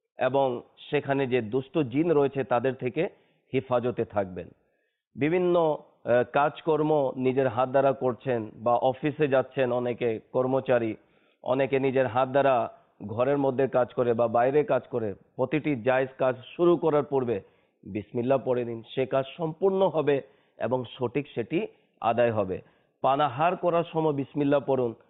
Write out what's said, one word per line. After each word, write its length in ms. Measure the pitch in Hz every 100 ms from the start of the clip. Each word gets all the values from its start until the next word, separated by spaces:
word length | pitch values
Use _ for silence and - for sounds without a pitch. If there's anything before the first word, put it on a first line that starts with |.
| _ -
এবং 440 | 127 135 135 120 - - -
সেখানে 360 | 147 143 139 135
যে 160 | 127
দুষ্ট 360 | 107 127 - 170
জিন 340 | 131 131 170
রয়েছে 320 | 147 139 135
তাদের 300 | 123 120 131
থেকে 340 | 127 127 151 196 - _ _ -
হেফাজতে 500 | 131 - 123 120 110
থাকবেন। 440 | 110 104 95 90 78 _ _ _ _ _ _
বিভিন্ন, 640 | 110 147 180 180 175 160 147 - _
আহ, 200 | 120 120 120
কাজকর্ম 800 | 143 151 - 165 151 151 156 131 -
নিজের 320 | 127 131 131
হাত 200 | 113 131
দ্বারা 240 | 139 135
করছেন 580 | 127 127 113 135 120 107
বা 220 | - 117 120
অফিসে 520 | 131 127 156 131 147
যাচ্ছেন, 440 | 131 127 - 123
অনেকে 480 | 123 123 117 120 110 -
কর্মচারী, 640 | 127 127 131 131 123 113 - _ _ _ _
অনেকে 360 | - 131 131 135
নিজের 280 | 135 131 127
হাত 220 | 120 131
দ্বারা 500 | 139 135 123 107 - _ - 104
ঘরের 320 | 104 127 143
মধ্যে 300 | 135 127 131
কাজ 260 | 135 120
করে 200 | - 120
বা 140 | 117 117
বাইরে 360 | 117 127 147
কাজ 180 | 147 127 -
করে, 240 | 123 107 92 _ -
প্রতিটি 460 | 127 156 151 131
জায়েজ 260 | 117 127 135 -
কাজ 180 | 131 120 - -
শুরু 200 | 175 170
করার 260 | 160 147
পূর্বে 380 | 143 139 120 101 - _ _ _
বিসমিল্লাহ 560 | 110 101 101 120 120 135
পড়ে 200 | 131 123
নিন, 180 | 120 113 113
সে 120 | - 131
কাজ 180 | 135 135 -
সম্পূর্ণ 520 | 160 156 190 190 190
হবে 340 | 160 143 139 - _ _ -
এবং 260 | 113 127 120 -
সঠিক 300 | 120 147 135
সেটি 320 | - 110 160 - _ _ -
আদায় 320 | 113 117 120
হবে। 280 | 107 95 87 - _ _ -
পানাহার 560 | 135 139 147 120 170 185
করার 280 | 175 170
সময় 280 | 165 160 156
বিসমিল্লাহ 480 | 139 135 143 143 143
পড়ুন, 340 | 139 131 120 110